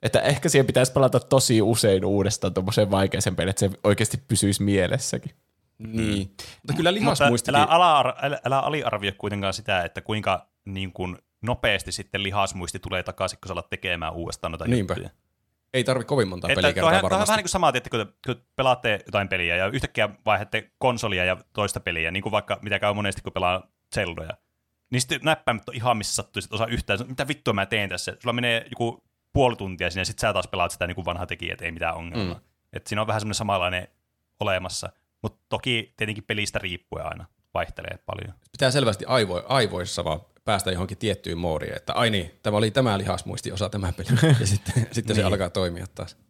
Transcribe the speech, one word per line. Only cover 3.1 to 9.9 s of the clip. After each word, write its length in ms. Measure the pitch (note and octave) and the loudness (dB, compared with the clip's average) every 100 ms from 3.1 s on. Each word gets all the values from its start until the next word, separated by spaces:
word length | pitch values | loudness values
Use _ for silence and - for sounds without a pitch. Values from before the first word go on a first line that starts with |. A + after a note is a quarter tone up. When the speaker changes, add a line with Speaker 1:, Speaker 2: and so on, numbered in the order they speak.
| - - F2+ | 2 -2 0
Speaker 1:
peliin, 140 | F2 | 0
että 100 | G2 | 2
se 100 | G2+ F#2+ | 0 2
oikeasti 320 | G#2 G2+ A2 - - | 2 4 2 -2 -2
pysyisi 340 | G#2 G2+ G2 | 2 2 2
mielessäkin. 720 | G2+ G2 F2+ - - - - - _ _ _ _ | 2 2 2 0 -2 -6 -8 -16 _ _ _ _
Speaker 2:
Niin. 400 | A2 A2+ A2 G2+ | -8 -2 0 -2
Speaker 3:
Mm. 100 | F#2+ _ - - | -4 _ -20 -18
Speaker 2:
Mutta 120 | - C#3+ | -6 0
kyllä 140 | E3+ | 2
Speaker 3:
Mutta 140 | G3 | 2
Speaker 2:
lihasmuistikin 520 | G#3 D#3+ C#3+ A#2+ - C#3+ | 2 4 4 4 2 4
Speaker 3:
älä 40 | |
ala-ar-, 500 | D3 E3 F3+ D3+ B2 B2+ | 6 6 8 6 4 0
älä, 180 | C#3 C3+ | -4 -2
älä 160 | B2 C3+ | 0 0
aliarvioi 520 | C3+ D3+ A#2+ G#2+ G2 F#2+ | 0 0 -2 -2 -2 -4
kuitenkaan 340 | G#2 G2+ G2 | -6 -2 -2
sitä, 280 | F#2 G#2 F#2+ | -4 -2 0
että 160 | E2+ | 0